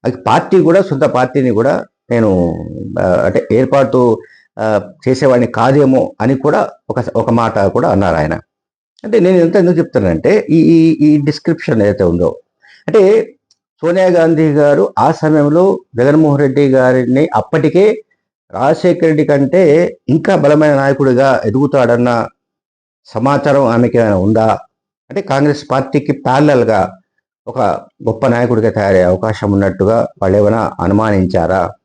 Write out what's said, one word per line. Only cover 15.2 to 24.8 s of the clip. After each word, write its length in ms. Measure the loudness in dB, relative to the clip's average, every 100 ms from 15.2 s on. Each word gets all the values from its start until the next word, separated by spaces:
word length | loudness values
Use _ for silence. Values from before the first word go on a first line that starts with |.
| 0 0 2 2 0 -2 _ -2
జగన్మోహన్ 440 | 2 2 2 2
రెడ్డి 280 | 0 2 2
గారిని 640 | 2 2 0 0 0 0 -2
అప్పటికే 680 | -2 -2 0 2 2 0 -10 _ _ _ _
రాజశేఖర 540 | -4 -2 0 0 0 0
రెడ్డి 200 | 0 0
కంటే 720 | 0 0 2 4 2 0 -6 -2
ఇంకా 260 | -2 0 0
బలమైన 400 | 2 2 2 2
నాయకుడిగా 680 | 0 0 0 2 2 0 0
ఎదుగుతాడన్న 840 | -2 0 0 2 2 0 -2 -4 _ _ _ _ _ _ _ _
సమాచారం 600 | -4 0 0 0 0 2
ఆమెకి 320 | 0 0 0
ఏమైనా 200 | 0 0
ఉందా? 420 | 0 0 0 -2 -8 _